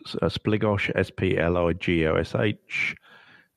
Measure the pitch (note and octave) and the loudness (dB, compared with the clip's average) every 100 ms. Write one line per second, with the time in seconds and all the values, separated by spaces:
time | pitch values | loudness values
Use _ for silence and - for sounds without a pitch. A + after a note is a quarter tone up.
0 | - - E2+ - - G#2+ G#2+ G2+ - - | -12 -2 -2 -2 -2 0 2 0 0 0
1 | F#2+ - F#2+ F#2 E2 F2+ F2 F2 - E2+ | -2 0 0 2 2 2 2 0 0 2
2 | D#2 E2 E2 - A2 G#2+ - - - - | 2 2 0 0 0 -2 -6 -4 -4 -6
3 | - - - - _ | -14 -20 -20 -20 _